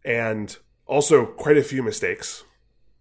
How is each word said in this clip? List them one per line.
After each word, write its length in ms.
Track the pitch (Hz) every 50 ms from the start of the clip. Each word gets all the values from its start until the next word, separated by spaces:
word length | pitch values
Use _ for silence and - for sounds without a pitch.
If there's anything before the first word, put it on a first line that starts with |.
| _
and 520 | 139 120 117 117 113 110 107 104 101 - - _ _ _ _ _
also 380 | _ - 143 147 - 160 135 117
quite 320 | 110 - - - 151 147
a 60 | 147 143
few 200 | - 135 131 123
mistakes. 640 | 110 104 - - 90 90 - - - - - - _ _ _ _ _ _ _ _ _ _ _